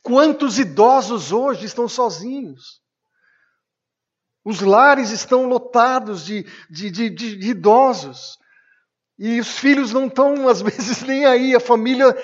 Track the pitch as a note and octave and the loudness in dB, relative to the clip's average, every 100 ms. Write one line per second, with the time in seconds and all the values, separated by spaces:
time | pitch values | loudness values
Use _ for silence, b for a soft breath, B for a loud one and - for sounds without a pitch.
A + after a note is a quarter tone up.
0 | - B3 D#4 D4 C#4+ G#3 A3 D3 A3+ C4+ | 2 2 4 2 -4 -2 -4 4 4 4
1 | G3+ A#3 C#3+ G3+ C4+ G#3 G#3 - A#3+ - | 0 -8 -4 -2 -2 -4 -8 -6 -6 -2
2 | A#3+ D#3 G#3+ C#4 A3 C3 - - _ _ | -4 -4 -12 -12 -12 -18 -20 -20 _ _
3 | _ _ _ _ _ _ _ _ _ _ | _ _ _ _ _ _ _ _ _ _
4 | _ _ _ _ G#3 G3 G3 G3+ C#4 C#4 | _ _ _ _ -10 -4 2 6 6 4
5 | A3+ A3 - B3+ B3+ B3 A#3+ A#3+ A#3+ C4 | 0 -8 -2 0 0 -2 -2 0 2 0
6 | G#3+ F#3+ D#3 G#3 F3 B B D#3 G3+ F3 | -4 -12 -10 -10 -10 B B -14 -12 -6
7 | A3+ E3+ A3+ G3+ G3 A3 F#3 A3+ C4+ F#3+ | -6 -6 -12 -8 -8 -2 4 4 4 0
8 | C#3+ B2+ - - _ _ _ _ _ _ | -10 -18 -20 -20 _ _ _ _ _ _
9 | _ _ G#3 A#3 A#3 - C4+ C#4 B3+ A#3+ | _ _ -4 -4 -4 -2 2 2 2 -2
10 | C4 - C#4 C#4+ C4 G#3 G#3 - A3 B3+ | -2 0 0 2 2 2 0 -6 -8 -6
11 | B3+ C4+ C#4+ B3 C4 B3 A#3+ A#3+ A3+ B3+ | -4 0 2 2 4 2 2 0 0 4
12 | C4 - | 4 2